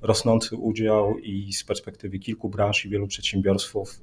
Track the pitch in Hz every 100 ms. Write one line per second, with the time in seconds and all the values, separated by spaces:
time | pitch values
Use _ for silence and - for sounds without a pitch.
0 | 113 101 120 113 - 113 113 107 110 107
1 | 101 - 107 98 98 98 - 104 - -
2 | 98 95 117 107 101 104 104 104 98 101
3 | 101 - - 98 98 95 - 107 95 -